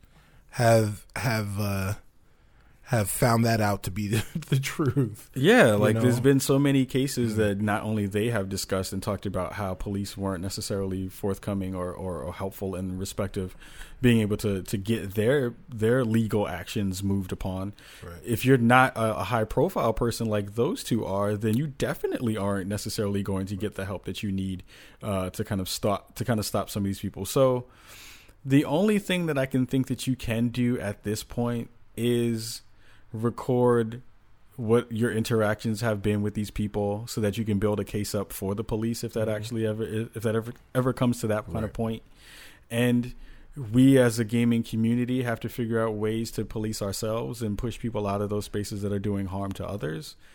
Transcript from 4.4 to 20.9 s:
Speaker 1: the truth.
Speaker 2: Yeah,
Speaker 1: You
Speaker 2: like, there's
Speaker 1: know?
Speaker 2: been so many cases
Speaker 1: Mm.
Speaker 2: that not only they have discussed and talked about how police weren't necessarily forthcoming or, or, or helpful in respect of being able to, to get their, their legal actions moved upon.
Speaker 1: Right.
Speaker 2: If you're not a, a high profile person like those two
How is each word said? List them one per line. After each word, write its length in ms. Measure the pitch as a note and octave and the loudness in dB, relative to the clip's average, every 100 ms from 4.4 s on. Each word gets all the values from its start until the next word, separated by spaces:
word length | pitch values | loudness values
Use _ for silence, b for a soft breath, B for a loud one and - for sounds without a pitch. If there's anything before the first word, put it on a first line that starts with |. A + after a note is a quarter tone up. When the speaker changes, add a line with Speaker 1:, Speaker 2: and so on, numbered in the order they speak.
| - | -2
Speaker 1:
the 80 | C3+ | 0
truth. 720 | C3+ - C#3+ C#3+ A2+ G2+ - | 0 -2 0 2 0 -2 -10
Speaker 2:
Yeah, 340 | B2+ D#3 B3 C#3 | 2 6 8 8
Speaker 1:
You 80 | G#2 | 6
Speaker 2:
like, 200 | G#2+ A2+ | 4 4
there's 180 | B2 A#2+ | 4 4
Speaker 1:
know? 60 | |
Speaker 2:
been 160 | C3 C3+ | 6 4
so 180 | - C#3 | 4 4
many 260 | C#3+ C#3 | 4 2
cases 480 | B2+ C3 C3+ B2 A#2 | 2 0 0 0 0
Speaker 1:
Mm. 40 | G#2+ | 2
Speaker 2:
that 240 | G#2 G2+ | 2 2
not 220 | G#2+ G#2 | 0 0
only 200 | G#2+ G#2+ | 0 0
they 240 | G2+ G#2 A#2 | 0 0 0
have 220 | A2+ F#2+ | 0 -2
discussed 420 | G2 - F#2+ F#2+ | -4 -2 -2 -2
and 100 | G2 | -4
talked 220 | G#2+ F#2+ | -4 -4
about 300 | G2+ F#2+ - | -4 -4 -4
how 180 | - G2 | -4 -6
police 420 | F#2 G#2 G2+ G2 | -4 -4 -4 -4
weren't 280 | G2+ G2 F#2 | -4 -4 -4
necessarily 640 | G2 - - G2+ F#2+ F#2 F#2+ | -4 -6 -4 -2 -2 -4 -6
forthcoming 680 | - G#2 F#2+ - G2 F#2+ | -4 -4 -4 -2 -4 -2
or, 160 | F#2 F2+ | -4 -6
or, 280 | - F#2 D#2+ | -6 -6 -6
or 120 | D2+ | -8
helpful 400 | - G2 - G2 | -8 -8 -6 -6
in 240 | F2+ F#2 F#2 | -4 -6 -6
respect 400 | F#2+ - G2+ G2+ | -6 -4 -4 -4
of 180 | F#2 - B B B B | -6 -8 B B B B
being 180 | B2 A#2 | 4 6
able 160 | G#2 G#2 | 4 0
to, 260 | G#2+ F#2+ | -2 -2
to 120 | F#2 G#2 | -2 -4
get 380 | G2 A2 F#2+ | -2 -2 -2
their, 400 | G2+ A2 D3 A#2+ - - | 0 2 2 0 -4 -12
their 340 | A#2 A2 C3 | -2 2 2
legal 420 | A2+ A2+ G#2+ G#2+ G2 | 4 2 2 0 0
actions 560 | E2+ - A#2 G2 F#2 | -4 -6 -2 -2 -2
moved 300 | G2 G2 F#2 | 0 0 -2
upon. 400 | F#2+ G2 F#2+ G2 - B B | -6 -6 -4 -6 -10 B B
Speaker 1:
Right. 100 | F2 E2+ - | -16 -10 -4
Speaker 2:
If 180 | A2+ | 0
you're 140 | B2+ C3 | 6 6
not 360 | A#2 B2+ C3 | 8 6 6
a, 260 | A#2 A2 - | 2 0 0
a 40 | |
high 200 | G2 A#2+ | 0 0
profile 500 | - - F3 G3 B2 | 0 2 2 2 0
person 320 | A2 A#2+ - A2+ | 2 0 0 -2
like 280 | G#2 G2+ G#2+ | -2 -2 -2
those 280 | C#3 C4 | -2 -2
two 220 | - | -2